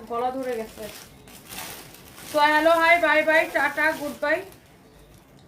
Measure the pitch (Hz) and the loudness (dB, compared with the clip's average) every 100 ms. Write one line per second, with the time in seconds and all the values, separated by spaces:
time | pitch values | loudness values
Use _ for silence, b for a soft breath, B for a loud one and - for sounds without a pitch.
0 | 220 233 254 269 254 233 220 - 208 - | -8 -6 -4 -6 -8 -8 -10 -14 -16 -16
1 | - - - - - - - - - - | -20 -20 -20 -20 -18 -16 -14 -16 -20 -20
2 | - - - 302 294 302 320 330 330 339 | -20 -20 -6 2 4 4 4 4 6 4
3 | 320 302 302 311 339 311 285 302 302 311 | 4 2 4 2 2 -2 -2 0 -2 -2
4 | 294 240 294 330 381 - - - - - | -8 -6 -4 -4 -6 -20 -20 -20 -20 -20
5 | - - _ - | -20 -20 _ -20